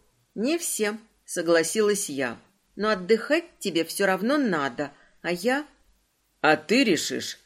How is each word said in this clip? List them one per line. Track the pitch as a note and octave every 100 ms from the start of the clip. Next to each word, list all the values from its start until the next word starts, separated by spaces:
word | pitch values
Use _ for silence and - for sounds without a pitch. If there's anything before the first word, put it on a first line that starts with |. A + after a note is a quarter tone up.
| _ _ _ -
Не | A#3+ E4
все, | - - G#3 A3 - _
согласилась | - - E3 E3 D#3+ A3 G#3 G3+ -
я. | C#3 B2+ A2+ _ _ _ -
Но | G#3+
отдыхать | G3+ F3 A3 - D#4+ E4+ _
тебе | G3 E3
всё | D#3+ - G3
равно | F#3 A3 D4+
надо, | B3 D#3+ C#3 B2 C#3 - _ _
а | E3+
я... | F3 G#3+ C4+ D4+ _ _ _ _ _ _ _
А | D3 D3+
ты | - A#3+
решишь, | A3+ D3+ - B2+ A2 -